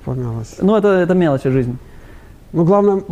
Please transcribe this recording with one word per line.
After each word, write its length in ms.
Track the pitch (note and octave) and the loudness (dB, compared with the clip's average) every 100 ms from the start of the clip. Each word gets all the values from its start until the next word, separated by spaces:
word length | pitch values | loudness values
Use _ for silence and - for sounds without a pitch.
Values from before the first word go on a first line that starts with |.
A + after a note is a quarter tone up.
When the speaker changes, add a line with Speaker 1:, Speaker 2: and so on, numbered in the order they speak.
Speaker 1:
Помялась. 540 | C#3 B2+ A#2+ A2+ A2+ - | -10 -8 -6 -8 -10 -2
Speaker 2:
Ну, 140 | F#3 G#3+ | 0 2
это, 120 | G#3 | 2
это 240 | F#3+ F3 | 2 2
мелочи 360 | F#3 E3 C3+ C#3 | 2 2 0 0
жизни. 280 | C3 B2 B2 - - - - - - - | 0 -2 -6 -14 -20 -20 -20 -20 -20 -8
Speaker 1:
Ну, 140 | - D#3+ | -2 2
главное, 300 | G3+ G3+ G3 | 2 2 0
м, 80 | F#3+ | -4